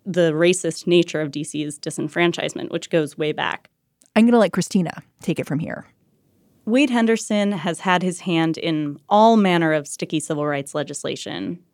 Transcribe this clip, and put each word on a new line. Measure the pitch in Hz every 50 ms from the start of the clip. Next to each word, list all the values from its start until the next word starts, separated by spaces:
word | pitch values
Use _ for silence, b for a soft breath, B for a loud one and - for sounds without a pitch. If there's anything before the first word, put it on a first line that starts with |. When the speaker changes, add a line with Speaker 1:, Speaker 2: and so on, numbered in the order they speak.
| -
Speaker 1:
the | 202 165 180 170 165 151
racist | 156 170 175 180 - - 165 - - -
nature | 180 175 175 165 - - 151
of | 156 143
D | 139 147 156
C's | - - 151 151 151 147 -
disenfranchisement, | - 165 - - 147 156 - 170 175 170 170 - - - - - - -
which | - 165 - -
goes | - 165 151 147 - -
way | 156 151 151
back. | 147 - - - - _ _ _ _ _ _ _ _ _ _ -
Speaker 2:
I'm | 214 226
gonna | 240 240 233
let | 208 175 -
Christina | 190 175 - - 196 175 151 - - - _ _ _
take | - - 160 -
it | 127
from | - 151 151
here. | 160 - - - - _ _ _ _ _ _ _ _ _ _ _ _ _ _ _ _
Speaker 1:
Wade | 214 220 262 294 269
Henderson | 240 240 226 226 226 220 - - 214 208 202 202 202
has | 175 147 185 165 -
had | - 190 180 180 180
his | 185 175 -
hand | - 190 170 165 165 165 156
in | - - 170 160 156 151 147 143 - _ -
all | 202 208 220 226 233
manner | 214 202 185 175 175 165 160 156
of | 151 143
sticky | - - - 180 - 175 156
civil | - - 160 147 147
rights | 151 143 143 139 - -
legislation. | 151 143 147 147 - - 139 127 127 - - 147 170 190 180 175 175 _ _